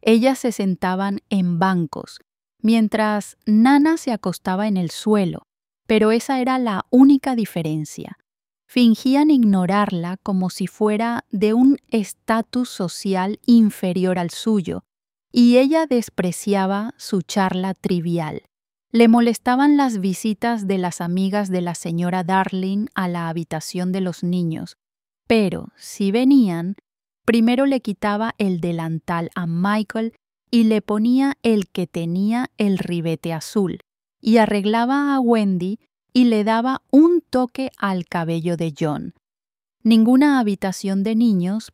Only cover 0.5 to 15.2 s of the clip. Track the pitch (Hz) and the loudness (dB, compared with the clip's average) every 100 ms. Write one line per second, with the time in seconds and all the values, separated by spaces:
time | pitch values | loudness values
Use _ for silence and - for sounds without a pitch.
0.5 | 208 196 180 185 185 196 202 _ 196 180 | -2 -4 -2 -2 -2 -4 -6 _ -2 0
1.5 | 170 190 185 165 - - - _ _ _ | 0 0 0 -2 -8 -14 -20 _ _ _
2.5 | _ 214 226 220 220 214 208 202 - - | _ 0 2 2 0 0 -2 -6 -12 0
3.5 | 214 240 285 302 330 - 220 - 175 - | 4 6 6 4 0 -2 -4 -4 -6 -4
4.5 | 185 214 190 170 - - 214 185 156 _ | -2 -2 -2 -4 -4 0 0 0 -4 _
5.5 | _ _ _ _ 220 214 226 - 269 247 | _ _ _ _ 2 4 2 0 -2 0
6.5 | 262 240 190 - 247 269 277 - 247 208 | -2 -2 -4 0 6 8 6 2 -4 -4
7.5 | - 160 156 151 - - - _ _ _ | -4 -4 -4 -6 -12 -16 -18 _ _ _
8.5 | _ _ - 240 214 254 269 302 285 220 | _ _ 2 4 4 2 4 4 4 4
9.5 | 190 180 202 208 185 170 185 - 190 180 | 4 2 0 0 -2 -6 -8 -4 -2 -2
10.5 | - 185 - 214 214 226 233 - 202 214 | -4 -8 -2 -2 0 -2 -4 -6 -2 0
11.5 | 226 262 277 _ 226 196 - - 226 220 | 4 4 4 _ -4 -4 -10 -4 -4 -2
12.5 | 247 247 - 180 - 202 190 185 214 - | -6 -6 -6 -8 -6 -4 -2 -2 -6 4
13.5 | 233 214 - 185 180 185 185 170 - - | 6 4 0 -4 -2 -2 -2 -4 -6 -2
14.5 | 214 170 175 _ _ _ _ | -2 -2 -8 _ _ _ _